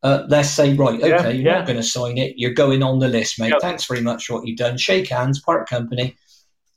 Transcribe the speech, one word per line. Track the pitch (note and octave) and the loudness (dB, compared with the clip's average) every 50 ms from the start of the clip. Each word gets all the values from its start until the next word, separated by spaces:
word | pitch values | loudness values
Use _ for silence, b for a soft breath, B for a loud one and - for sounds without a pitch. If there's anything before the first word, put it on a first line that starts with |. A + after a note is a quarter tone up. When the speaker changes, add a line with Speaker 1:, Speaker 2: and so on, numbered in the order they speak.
| - | 2
Speaker 1:
uh, | C3+ C#3 C#3 - - | 2 2 2 2 2
let's | C#3+ D3 C#3+ C#3+ | 2 2 2 2
say, | - - D3 C#3 C#3 | 2 2 4 4 4
"Right, | C#3 C#3 B2+ A#2 A#2 | 4 4 2 2 2
Speaker 2:
Yeah, | C3+ D#3+ D#3+ | 2 4 4
Speaker 1:
okay, | F3 F3 - B2 | 4 2 0 0
you're | C3 C3+ D#3+ | 2 2 2
Speaker 2:
yeah. | F3 F#3 | 2 2
Speaker 1:
not | - | 0
gonna | C3+ B2 A#2 A#2 | -2 -4 -2 -2
sign | A2+ - B2+ B2 A#2+ A#2+ B2+ | -4 -2 -2 -4 -4 -2 -2
it. | C3+ C3+ - | -4 -4 -4
You're | B2+ A#2+ A#2+ A#2+ | -4 -4 -2 2
going | - D3 C#3 C3+ C3+ C3+ | 2 4 4 4 2 2
on | C3 C3 C3 | 2 2 2
the | C3 B2+ | 2 2
list, | A#2 A2+ A2 - - - | 0 0 -2 -2 -4 -4
mate. | A2 A2+ | -2 0
Speaker 2:
Yeah. | D3+ D3 | 0 0
Speaker 1:
Thanks | D3 F3+ F3 D#3 - | 0 -2 -4 -6 -6
very | - B2+ A#2+ | -6 -4 -2
much | A#2 A#2 A#2+ A#2 - | -2 -2 -4 -4 -6
for | - A#2+ | -8 -8
what | A#2 A#2 | -8 -6
you've | A#2 A2+ A2+ | -8 -6 -2
done. | B2 A#2+ B2 B2+ | -2 -2 -2 -2
Shake | - - F#3+ F#3+ F#3+ - | 0 0 0 0 0 0
hands, | C#3 B2 B2+ C3+ C#3 C#3+ | -2 -2 0 0 -2 -2
part | - - E3 - - - | 0 -2 -2 -2 -2 -4
company. | C3 A#2+ A#2 A#2 B2 B2 B2+ C3 - b b b b b b b b _ _ _ _ | -4 -6 -4 -4 -4 -4 -4 -4 -6 b b b b b b b b _ _ _ _